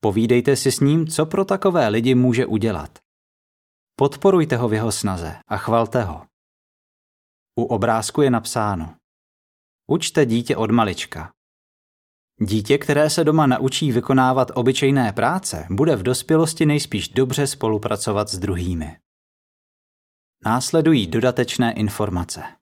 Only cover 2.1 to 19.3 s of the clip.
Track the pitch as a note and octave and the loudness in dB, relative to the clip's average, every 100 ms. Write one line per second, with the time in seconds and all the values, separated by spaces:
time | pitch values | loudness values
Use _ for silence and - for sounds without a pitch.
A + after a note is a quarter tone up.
2.1 | B2+ B2+ A#2 B2+ A2 A2+ F2+ D#2+ - _ | 4 4 2 0 -2 -2 -4 -8 -16 _
3.1 | _ _ _ _ _ _ _ _ - C#3 | _ _ _ _ _ _ _ _ -2 -2
4.1 | - G3 F#3 D#3+ A#2+ A#2+ G#2+ A2+ - G#2+ | 2 2 4 2 0 0 0 -2 -4 -4
5.1 | F#2 E2 - _ G2+ - A2+ A2+ B2+ G2+ | -4 -8 -12 _ -8 0 0 2 -2 -4
6.1 | D#2 - _ _ _ _ _ _ _ _ | -8 -16 _ _ _ _ _ _ _ _
7.1 | _ _ _ _ - A#2 A2+ A2+ A2+ G#2+ | _ _ _ _ -4 -2 0 0 0 -2
8.1 | - C#3+ A#2 A2 B2 G#2+ F#2+ D#2+ - _ | 0 2 2 -2 -2 -2 -2 -8 -14 _
9.1 | _ _ _ _ _ _ _ - E3+ - | _ _ _ _ _ _ _ -4 -2 0
10.1 | - C3+ A2+ A#2 C#3 A2 A#2 G#2+ F2+ - | 0 2 0 -2 -2 0 2 0 -2 -10
11.1 | - D#2+ _ _ _ _ _ _ _ _ | -12 -14 _ _ _ _ _ _ _ _
12.1 | _ _ _ G#2+ G#2+ G#2 C#3 - D3 D3+ | _ _ _ -2 -2 0 0 2 2 2
13.1 | D#3 D#3 D#3 C#3+ B2+ C3 - D3+ A#2+ - | 2 2 4 2 2 -2 -2 0 -2 2
14.1 | C3+ B2+ C3 B2+ - A#2+ C3 C#3 C#3 A#2 | 2 4 2 0 0 0 2 2 2 0
15.1 | G#2 A2+ F3+ - D#2+ E2+ G2 D#3+ B2+ F#2 | 0 0 -2 -6 -10 -6 0 2 2 0
16.1 | B2+ - D#3+ D#3+ D#3+ D#3 D3 - G#2 - | -4 2 2 2 2 2 2 -2 -6 -4
17.1 | B2 C3 A#2 C3+ - A2 G#2+ G#2 G#2 - | 0 0 0 -4 -2 -2 -2 -2 -4 -2
18.1 | G#2 G#2 F#2 F#2+ F2+ F2 F2 D#2 D#2+ _ | -2 -2 -4 -4 -2 -2 -4 -6 -12 _
19.1 | _ _ | _ _